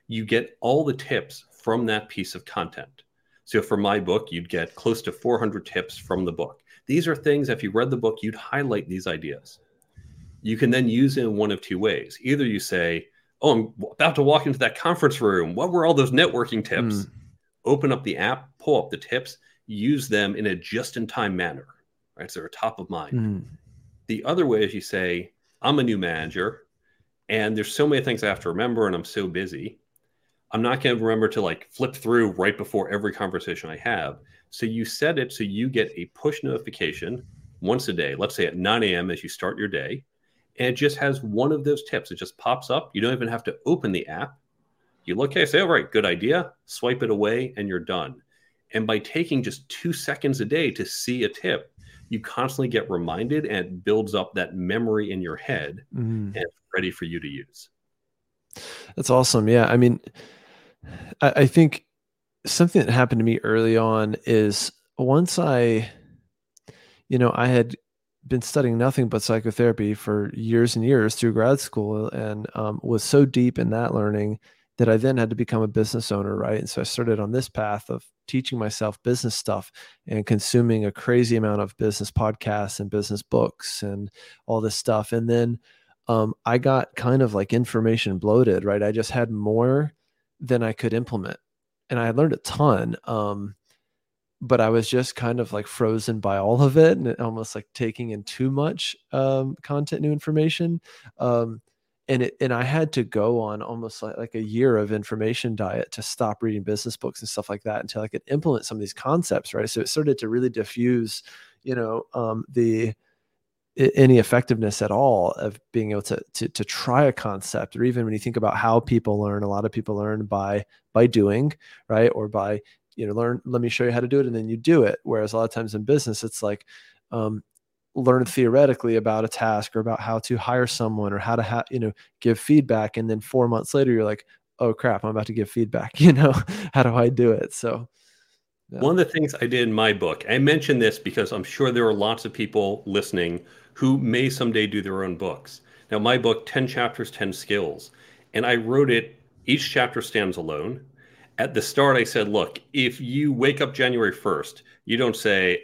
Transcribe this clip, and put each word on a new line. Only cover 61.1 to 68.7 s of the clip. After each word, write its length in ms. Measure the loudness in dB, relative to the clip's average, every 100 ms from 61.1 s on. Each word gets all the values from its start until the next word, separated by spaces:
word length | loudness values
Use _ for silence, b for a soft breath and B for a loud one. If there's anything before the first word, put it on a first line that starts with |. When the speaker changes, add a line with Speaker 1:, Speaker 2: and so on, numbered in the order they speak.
| 0
Speaker 2:
I, 120 | 2 6
I 120 | 6
think 380 | 8 6 4 -12 _ _ _ _ _ -4
something 400 | 2 4 4 4
that 60 |
happened 280 | 4 4 2
to 60 | 2
me 140 | 2
early 340 | 2 2 4 4
on 380 | 4 2 0 -2 2
is 460 | 4 4 2 -4 -10 _ -4
once 420 | 2 4 4 0
I, 500 | 2 2 4 2 -2 -10 -20 -20 _ _ _ _ -20 b b b b
you 80 | 2
know, 140 | 2 2
I 120 | 4
had 280 | 4 2 -2 _ _ _ _ -4
been 140 | -4
studying 360 | 0 0 2